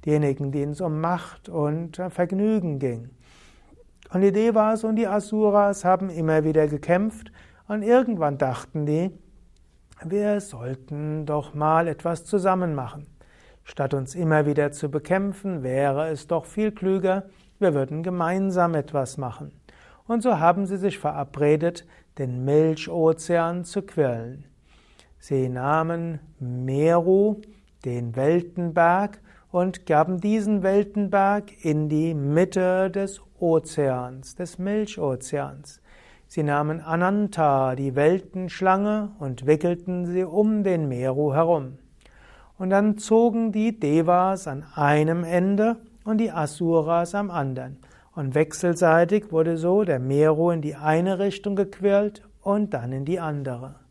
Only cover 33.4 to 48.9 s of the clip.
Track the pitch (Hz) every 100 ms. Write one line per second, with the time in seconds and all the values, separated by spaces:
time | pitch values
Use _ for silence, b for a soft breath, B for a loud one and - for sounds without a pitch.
33.4 | 170 196 233 - 139 127 123 131 135 -
34.4 | 180 - 185 214 214 - 147 127 - 147
35.4 | 139 139 147 - b b b b b -
36.4 | 147 147 151 160 156 165 180 208 202 185
37.4 | 151 135 131 127 139 131 147 185 185 185
38.4 | 185 - 190 190 208 214 208 208 139 123
39.4 | 131 151 175 175 175 180 175 180 185 175
40.4 | 214 214 196 175 151 123 131 131 147 139
41.4 | 165 170 131 131 - _ b b b b
42.4 | b b 185 196 208 208 - 220 233 226
43.4 | 226 214 220 220 147 156 165 180 185 190
44.4 | 190 139 151 - 143 151 156 170 165 180
45.4 | 185 202 220 233 - - - 220 226 165
46.4 | 151 - 170 165 156 170 175 202 208 175
47.4 | 139 127 127 135 b b b - 135 135
48.4 | 156 - 175 175 175